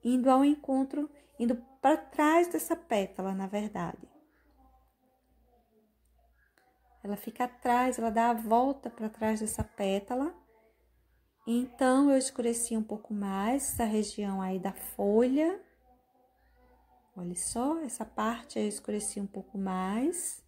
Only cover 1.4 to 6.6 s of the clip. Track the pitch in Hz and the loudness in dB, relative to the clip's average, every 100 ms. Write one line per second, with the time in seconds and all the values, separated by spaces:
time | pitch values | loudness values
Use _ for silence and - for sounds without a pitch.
1.4 | 233 240 - - 269 311 - - 302 330 | -2 -2 -6 0 2 2 0 2 4 6
2.4 | 339 330 - 330 - 214 190 - 190 190 | 4 -2 -2 -6 -2 -2 -2 -4 -6 -4
3.4 | 190 202 214 196 170 - - _ _ _ | -4 -4 -4 -6 -6 -8 -18 _ _ _
4.4 | _ _ _ _ _ _ _ _ _ _ | _ _ _ _ _ _ _ _ _ _
5.4 | _ 240 226 220 _ _ _ _ _ _ | _ _ _ _ _ _ _ _ _ _
6.4 | _ _ | _ _